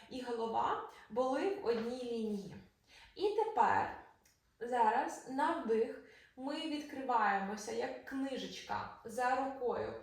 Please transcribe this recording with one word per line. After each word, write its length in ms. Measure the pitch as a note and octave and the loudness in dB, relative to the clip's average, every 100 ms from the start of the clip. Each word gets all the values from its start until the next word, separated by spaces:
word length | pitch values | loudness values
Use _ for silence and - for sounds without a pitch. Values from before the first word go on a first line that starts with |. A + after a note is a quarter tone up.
| - | -10
і 120 | B3+ | -8
голова 680 | A#3+ A#3 A3+ - - G#4 - - - | -4 -2 0 2 0 0 -4 -14 -4
були 460 | A3+ C4 C#4+ G4 - | 0 2 2 0 0
в 100 | A3+ | 0
одній 380 | A3 A#3 B3+ | 0 0 -4
лінії. 520 | A#3+ A#3 G#3+ G3+ D#3+ - - _ _ - - - | -4 -2 -2 -2 -6 -12 -18 _ _ -20 -14 -2
І 140 | G4+ | 0
тепер, 680 | G#4+ G#4+ - - - - - - _ _ _ _ - | 2 2 4 4 4 0 -4 -16 _ _ _ _ -10
зараз, 640 | A#3+ B3 A3 B3 D#4+ - C4 | 0 4 6 4 2 -4 -6
на 220 | C4 D#4+ | 0 2
вдих, 520 | D#4 G#3+ A3+ C4 - - - - - | 2 2 2 2 -2 -14 -20 -20 -10
ми 200 | C4+ D#4 | -6 -4
відкриваємося, 1160 | D#4+ D4 - C4+ C4 A3+ G3+ G3 G3 G#3+ A3+ | -4 -4 -6 -4 2 4 6 4 0 -4 -4
як 340 | A#3 - - - | -4 -4 -6 -6
книжечка. 920 | C4+ C4+ A#3 F#3 - - - - - A3+ | -4 -2 -4 -6 -8 -6 -4 -4 -10 -8
За 300 | A3+ B3 C4 | 0 2 2
рукою 580 | C4+ C4+ A#3+ - - - | 0 -2 -2 0 -4 -6